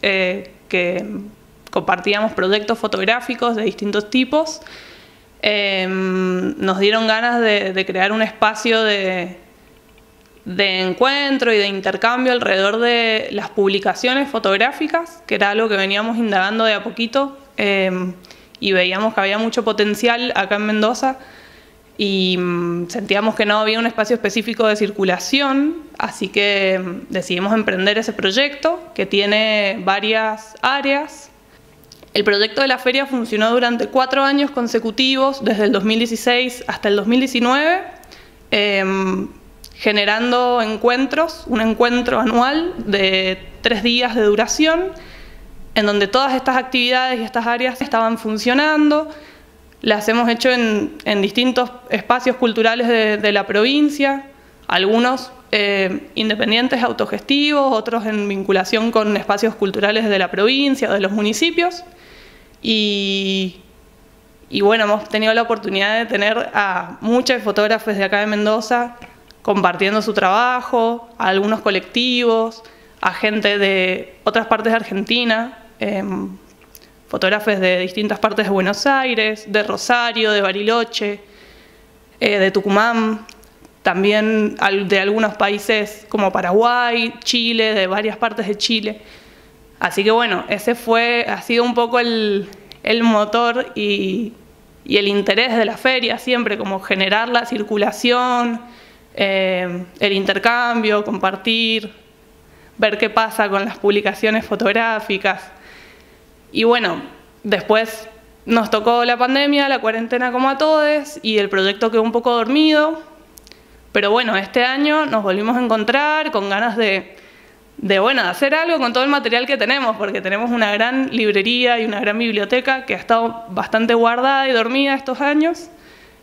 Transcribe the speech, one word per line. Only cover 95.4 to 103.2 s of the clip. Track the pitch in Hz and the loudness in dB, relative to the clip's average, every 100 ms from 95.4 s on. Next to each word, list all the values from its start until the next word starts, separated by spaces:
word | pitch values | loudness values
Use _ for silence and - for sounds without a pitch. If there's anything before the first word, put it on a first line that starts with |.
| 240 233 | 2 2
de | |
la | 220 226 | 0 0
feria | 254 262 226 226 | 0 0 0 -4
siempre, | - 247 226 208 | -2 0 0 -4
como | 208 190 | -4 -6
generar | - 190 190 208 233 | -2 0 2 2 2
la | 240 233 | -2 -2
circulación, | 233 208 208 202 - 240 247 247 247 240 226 - - - - - | -4 -2 0 0 0 2 2 2 0 -2 -4 -10 -20 -20 -20 -20
eh, | - 196 190 185 185 180 175 180 - | -4 0 0 0 0 -2 -6 -10 -2
el | 202 | 0
intercambio, | 196 196 196 226 240 240 233 214 208 | 2 0 2 2 2 0 0 2 0
compartir, | 208 202 190 190 226 226 226 220 208 - - _ _ - - - - - | 0 -2 -2 -2 -2 0 0 -2 -4 -18 -20 _ _ -20 -20 -20 -20 0
ver | 214 202 | 0 2
qué | 220 | 0
pasa | 220 | 2